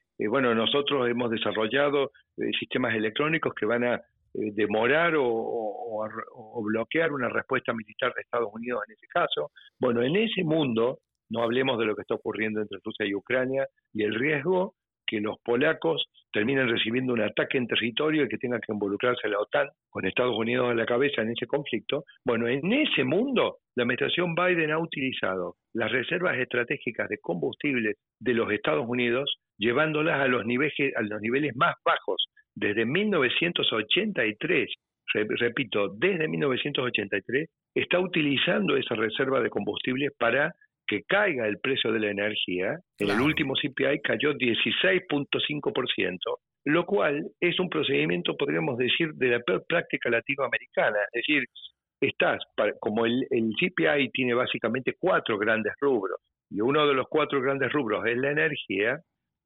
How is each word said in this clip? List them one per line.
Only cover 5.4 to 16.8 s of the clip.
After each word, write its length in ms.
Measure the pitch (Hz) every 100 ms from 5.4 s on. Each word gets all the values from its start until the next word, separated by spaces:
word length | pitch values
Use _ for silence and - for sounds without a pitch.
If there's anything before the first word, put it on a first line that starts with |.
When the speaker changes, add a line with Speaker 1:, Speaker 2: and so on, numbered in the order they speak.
| 110 113 107 101 120 107
Speaker 1:
o 80 |
ar-, 200 | 110 110 -
o 300 | 131 110 120
bloquear 500 | 107 110 113 156 165
una 160 | 143 117
respuesta 440 | 110 - 131 -
militar 400 | 117 107 - 123
de 80 | 113
Estados 280 | - 120 110
Unidos 300 | 110 120 123 107
en 80 |
ese 120 | 110 -
caso. 460 | 175 160 - - - - -
Bueno, 240 | 127 117
en 140 | 123 180
ese 260 | 220 202
mundo, 560 | 165 160 139 113 117 - _ _ -
no 120 | 117
hablemos 360 | 117 123 135 117
de 80 | 110
lo 80 |
que 80 | 104
está 120 | -
ocurriendo 460 | 113 - 101 110 107
entre 180 | 104 98
Rusia 220 | - - 104
y 80 |
Ucrania 520 | 101 - 127 131 135 135 _ _
y 100 | 110
el 120 | 104
riesgo 600 | 110 139 147 151 185 196 - _ _ -
que 140 | 110
los 160 | 104 98
polacos 600 | - 120 151 160 165 143 - _ _
terminen 360 | 107 110 139 127
recibiendo 440 | 113